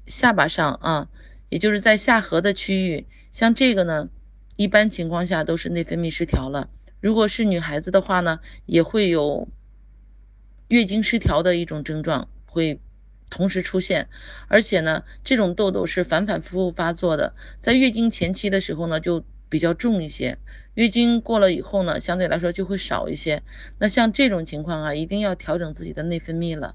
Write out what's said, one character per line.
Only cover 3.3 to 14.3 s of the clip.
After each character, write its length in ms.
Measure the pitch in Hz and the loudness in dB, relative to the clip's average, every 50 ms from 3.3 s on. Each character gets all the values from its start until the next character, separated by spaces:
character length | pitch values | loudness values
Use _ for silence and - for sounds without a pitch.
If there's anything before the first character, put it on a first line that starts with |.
像 240 | - - 226 233 226 | -2 2 2 2 4
这 180 | - 262 254 220 | 6 4 4 4
个 80 | 190 | 4
呢， 260 | 180 170 160 151 - - - - - - - - - - - | 2 2 0 -2 -4 -6 -12 -18 -20 -20 -20 -20 -20 -14 -2
一 140 | - 208 190 | -2 0 4
般 200 | 214 208 214 214 | 6 4 4 4
情 200 | - 185 165 160 | 0 -2 -4 -2
况 180 | 170 170 180 | -2 -2 0
下 160 | 160 185 160 | 0 0 0
都 140 | 156 165 165 | 0 0 -2
是 120 | 170 - 170 | -2 -2 -4
内 140 | 170 170 | -4 -4
分 160 | 165 - 165 170 | -4 -2 -4 -4
泌 120 | 170 160 | -2 -4
失 160 | 156 - 170 | -4 -4 -2
调 220 | - - 135 131 131 | 0 0 -2 -2 -2
了。 220 | 143 143 - - - - - - - - | -4 -6 -6 -8 -12 -20 -20 -20 -14 -4
如 160 | - 214 220 | -2 0 2
果 100 | 220 214 | 2 2
是 180 | 202 - - 220 | 2 0 0 0
女 140 | 202 180 170 | 0 0 0
孩 220 | 156 156 147 156 | -2 -4 -6 -6
子 100 | 170 180 | -2 2
的 100 | - 190 | 2 2
话 200 | 190 - 190 180 | 2 2 0 0
呢， 180 | 175 165 160 - - - - - - | 2 0 -2 -2 -6 -14 -20 -20 -6
也 200 | - 165 165 160 | 2 2 2 2
会 240 | - - 214 202 175 | 4 2 2 2 2
有 400 | 170 156 147 147 143 - - - - - - - - - - - - - - - - - - - - - - - - - - - | 2 2 2 0 -2 -4 -6 -10 -14 -18 -20 -20 -20 -20 -20 -20 -20 -20 -20 -20 -20 -20 -20 -20 -20 -20 -20 -20 -20 -20 -2 2
月 160 | 233 240 214 | 4 4 4
经 180 | 185 202 220 | 2 0 0
失 160 | 202 - 240 226 | 0 0 -2 0
调 240 | - - 147 156 | 2 2 2 4
的 140 | 170 185 175 | 2 2 2
一 80 | 170 175 | 0 -2
种 180 | - 156 151 | -4 -6 -8
症 220 | 139 - 156 156 147 | -6 -6 -6 -4 -2
状， 240 | 165 151 - - - - - - | -2 -2 -2 -4 -6 -14 -20 -20
会 340 | - - 170 165 156 143 - - - - - - - - - - - | -6 -2 0 0 0 -2 -6 -10 -18 -20 -20 -20 -20 -20 -20 -20 -14
同 200 | - - 185 196 | -4 -2 -2 0
时 140 | - 185 | 0 -2
出 180 | 180 - - 185 | -4 -2 -2 -2
现。 280 | 175 - 180 143 - - - - - - | 0 0 0 -2 -2 -4 -10 -18 -20 -18